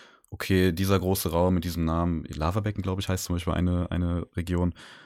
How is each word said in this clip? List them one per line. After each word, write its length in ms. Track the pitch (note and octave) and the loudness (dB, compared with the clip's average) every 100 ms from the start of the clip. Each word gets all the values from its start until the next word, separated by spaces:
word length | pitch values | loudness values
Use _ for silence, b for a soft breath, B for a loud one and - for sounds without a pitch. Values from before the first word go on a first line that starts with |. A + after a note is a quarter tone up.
| B B B | B B B
okay, 420 | - - F#2 F#2 | -8 0 4 4
dieser 260 | E2+ F#2+ G2 | 2 2 2
große 320 | F2+ F#2+ F2+ | 2 0 0
Raum 240 | E2 F2+ | 2 2
mit 80 | F2+ | 2
diesem 200 | F2 E2+ | 0 -2
Namen, 400 | E2 E2 E2+ E2 | 0 2 0 -2
Lavabecken, 580 | - D#2+ D#2 G2+ G#2 G#2 | -4 -4 -2 0 -2 -4
glaub 160 | F#2+ F#2 | -4 -4
ich, 100 | G2 | -2
heißt 160 | F#2 - | -4 -2
zum 100 | F2 | -4
Beispiel 160 | E2+ | 0
eine, 380 | E2 F2+ F2 F2 | 0 2 0 -2
eine 340 | E2+ F2 F2 - | -2 -2 -2 -4
Region, 400 | - E2+ F2 F2+ - B B | -6 -2 0 0 -2 B B